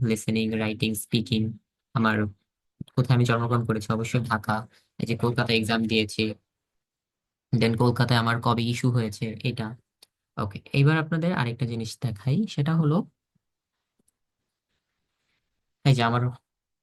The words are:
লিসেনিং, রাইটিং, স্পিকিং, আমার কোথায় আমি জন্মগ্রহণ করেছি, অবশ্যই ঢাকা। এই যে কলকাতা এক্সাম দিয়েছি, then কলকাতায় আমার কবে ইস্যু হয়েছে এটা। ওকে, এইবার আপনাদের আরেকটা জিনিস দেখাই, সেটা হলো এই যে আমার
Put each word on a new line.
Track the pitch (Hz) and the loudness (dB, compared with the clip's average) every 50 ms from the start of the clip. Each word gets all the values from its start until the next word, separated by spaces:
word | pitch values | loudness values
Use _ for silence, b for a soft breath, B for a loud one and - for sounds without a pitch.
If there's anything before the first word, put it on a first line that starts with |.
লিসেনিং, | 123 113 110 110 - - 110 110 110 110 113 110 | 0 0 0 -2 -2 -2 0 0 0 0 -2 -2
রাইটিং, | 110 107 107 107 107 110 110 | -2 -2 -2 -2 -2 -2 -2
স্পিকিং, | - - - - 117 104 - 113 110 110 127 - - _ _ _ _ _ _ - | -4 -4 0 0 0 0 2 0 0 0 -2 -4 -10 _ _ _ _ _ _ -2
আমার | 117 113 110 107 107 107 101 - _ _ _ _ _ _ _ _ - - _ | 0 2 2 2 0 -2 -4 -6 _ _ _ _ _ _ _ _ -18 -16 _
কোথায় | - 131 131 - 127 | -2 -2 2 4 4
আমি | 120 120 | 4 4
জন্মগ্রহণ | 120 117 117 120 117 123 120 110 | 2 2 0 2 0 0 0 0
করেছি, | 104 110 107 104 - 113 | 0 -2 -4 -2 -4 -4
অবশ্যই | 110 113 - - 123 107 | -4 -2 -2 -2 -2 0
ঢাকা। | 101 110 107 - - 107 110 117 - b b b b b - | 0 -2 -2 -2 -2 -4 -4 -4 -10 b b b b b -8
এই | 113 | -4
যে | 110 117 | -4 -2
কলকাতা | 110 - 120 120 123 117 117 113 | -2 0 -2 0 0 0 2 2
এক্সাম | 113 107 104 117 113 113 | 0 2 0 0 0 0
দিয়েছি, | 107 113 110 107 104 - - 110 107 107 _ _ _ _ _ _ _ _ _ _ _ _ _ _ _ _ _ _ _ _ _ _ - - | 2 2 2 0 0 -2 -2 -2 -2 -4 _ _ _ _ _ _ _ _ _ _ _ _ _ _ _ _ _ _ _ _ _ _ -2 0
then | 113 113 113 117 | 2 2 2 2
কলকাতায় | 113 123 123 117 - 120 120 123 117 | 4 2 2 4 2 2 2 4 2
আমার | 113 117 117 117 | 2 2 0 0
কবে | - 120 120 117 117 | 0 0 0 0 0
ইস্যু | 120 117 120 - 127 | -2 -2 0 0 0
হয়েছে | 120 123 110 107 104 - 117 110 107 104 - | 2 2 -2 -2 -6 -6 -8 -8 -8 -6 -6
এটা। | 127 120 - 110 110 127 - _ _ _ _ - _ _ _ _ _ - | -6 -4 -4 -8 -8 -10 -14 _ _ _ _ -20 _ _ _ _ _ -8
ওকে, | - 110 101 - - _ - - | -8 -8 -6 -8 -12 _ -2 2
এইবার | 139 139 151 160 | 4 4 4 4
আপনাদের | 160 160 160 170 160 165 175 185 | 2 0 -2 -2 -2 -2 -2 0
আরেকটা | - 123 120 113 - 123 | 0 -2 -2 -2 -4 -4
জিনিস | 113 117 113 113 110 - - | -4 -4 -6 -8 -8 -10 -6
দেখাই, | - 113 104 - - 127 143 190 220 | -6 -6 -6 -4 -2 -2 0 0 0
সেটা | - - 151 143 160 165 | -2 -2 -2 0 0 2
হলো | 165 156 147 151 202 269 - _ _ _ _ _ _ _ _ _ _ _ _ _ _ _ _ _ _ _ _ _ _ _ _ _ _ _ _ _ _ _ _ _ _ _ _ _ _ _ _ _ _ _ _ _ _ _ _ _ _ _ _ _ _ - | 2 2 2 2 0 -2 -4 _ _ _ _ _ _ _ _ _ _ _ _ _ _ _ _ _ _ _ _ _ _ _ _ _ _ _ _ _ _ _ _ _ _ _ _ _ _ _ _ _ _ _ _ _ _ _ _ _ _ _ _ _ _ 4
এই | 143 135 | 4 4
যে | 120 117 | 4 4
আমার | 117 120 123 123 123 120 - _ _ _ _ _ _ _ _ | 2 2 2 0 0 -4 -6 _ _ _ _ _ _ _ _